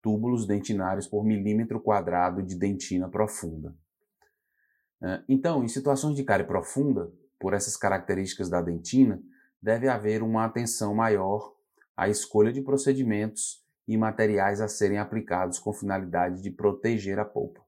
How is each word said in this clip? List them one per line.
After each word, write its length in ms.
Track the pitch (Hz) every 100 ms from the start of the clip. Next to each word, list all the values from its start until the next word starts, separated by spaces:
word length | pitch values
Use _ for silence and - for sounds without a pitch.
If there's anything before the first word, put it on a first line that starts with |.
túbulos 420 | 110 107 117 123 104
dentinários 600 | 104 98 104 92 95 101
por 180 | 104 107
milímetro 540 | 107 101 107 113 117
quadrado 640 | - 104 87 87 90 90
de 100 | 92
dentina 560 | 92 101 95 - 92 90
profunda. 640 | 101 107 - 85 80 76 80 _ _ _ _ _ _ _ _ _ _ _ _
Eh, 220 | 90 92 -
então, 360 | 135 165 151
em 40 | 117
situações 480 | 135 139 135 151 143
de 80 |
cárie 220 | 135 98 -
profunda, 680 | 95 - - 143 107 87 - _ _
por 160 | 95 98
essas 200 | - -
características 720 | 101 98 - 95 95 - 92
da 120 | 87
dentina, 580 | 87 85 - 127 123 98 - _ _ _
deve 280 | 104 113 131
haver 340 | 123 107 107
uma 240 | 113 113 113
atenção 480 | 120 117 - 104
maior 600 | 107 113 101 95 104 - _ _ _ _ -
à 100 | 95
escolha 460 | 104 - 107 107
de 80 | 131
procedimentos 1040 | 135 135 139 135 123 104 107 - - - _ _ -
e 100 | 110
materiais 640 | 110 107 107 101 98 101
a 60 | 110
serem 320 | - 101 101
aplicados 580 | 104 110 110 90 92 87
com 160 | -
finalidade 680 | 104 101 95 92 87 90 90
de 80 | 98
proteger 680 | - 104 98 113 113 98 98
a 80 | 107
polpa. 360 | - - -